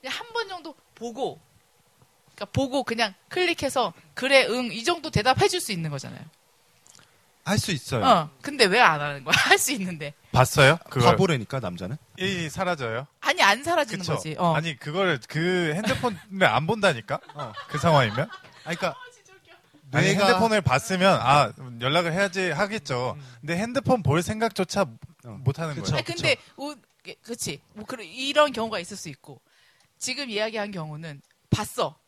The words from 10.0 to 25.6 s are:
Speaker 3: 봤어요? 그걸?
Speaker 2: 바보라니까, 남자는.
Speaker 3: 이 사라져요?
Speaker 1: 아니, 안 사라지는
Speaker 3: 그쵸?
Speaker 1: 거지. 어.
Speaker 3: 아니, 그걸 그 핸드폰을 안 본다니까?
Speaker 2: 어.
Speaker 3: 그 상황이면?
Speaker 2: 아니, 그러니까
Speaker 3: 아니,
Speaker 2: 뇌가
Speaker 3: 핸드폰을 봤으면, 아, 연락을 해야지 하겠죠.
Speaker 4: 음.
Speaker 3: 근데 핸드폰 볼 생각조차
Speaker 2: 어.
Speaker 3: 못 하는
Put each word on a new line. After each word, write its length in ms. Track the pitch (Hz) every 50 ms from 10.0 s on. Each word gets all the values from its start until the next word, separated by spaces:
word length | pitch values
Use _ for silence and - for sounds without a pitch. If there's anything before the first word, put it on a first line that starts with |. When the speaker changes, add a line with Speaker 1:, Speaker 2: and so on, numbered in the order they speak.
| 151 143 - _ _ _
Speaker 3:
봤어요? 460 | - 123 131 - - 156 139 135 156 170 - -
그걸? 220 | - 131 120 120
Speaker 2:
바보라니까, 480 | 117 - 190 180 160 127 104 - - 131
남자는. 360 | 113 - - 170 - 95 131 156 - _ _
Speaker 3:
이 320 | - 185 196 196 175 165 151
사라져요? 560 | - - 190 180 175 147 131 113 110 120 135 - _ _
Speaker 1:
아니, 200 | - - 311 359 269
안 200 | 196 202 233 285
사라지는 360 | 339 349 330 285 226 214 196
Speaker 3:
그쵸? 160 | 180 165 156
Speaker 1:
거지. 200 | 110 90 156 151 -
어. 160 | 175 170 160
Speaker 3:
아니, 200 | 151 160 165 147
그걸 440 | 110 - 151 151 185 196 180 156 127 107 -
그 420 | - 156 165 180 185 180 175 156 151
핸드폰을 680 | 180 220 208 262 - - 247 202 160 - _ 190 190 185
안 220 | 135 107 123 156
본다니까? 540 | 160 220 226 202 190 147 113 - - 139 160 - - -
Speaker 2:
어. 180 | 147 139 117 107 - - -
Speaker 3:
그 80 | -
상황이면? 500 | 143 131 170 156 143 127 107 101 120 151 - - - - - - - -
Speaker 2:
아니, 120 | 151 170
그러니까 180 | 165 190 170 - - 494 480 - _ _ _ 381 _ _ _ - _ _ _ _ - _ - 127
Speaker 3:
아니, 140 | 123 175
Speaker 2:
뇌가 180 | 190 196 196 202
Speaker 3:
핸드폰을 360 | 220 240 247 226 226 220 208
봤으면, 580 | 156 - 127 139 - - 190 180 180 196 175 127
아, 320 | 107 123 143 147 135 104 - - 135 127 120 117
연락을 320 | 123 135 147 170 175 170 156
해야지 360 | 185 202 196 170 190 185 180
하겠죠. 680 | 151 165 202 196 214 - - - 135 123 123 123 -
Speaker 4:
음. 60 | 147 139 - - -
Speaker 3:
근데 160 | - 147 170
핸드폰 440 | 175 214 233 247 269 - - 262 233
볼 220 | 160 135 143 170 175
생각조차 580 | - 214 220 226 226 - - 185 - - 208
Speaker 2:
어. 480 | 196 131 113 - - - - _ _ 120 107 98 135
Speaker 3:
못 160 | - 143
하는 160 | -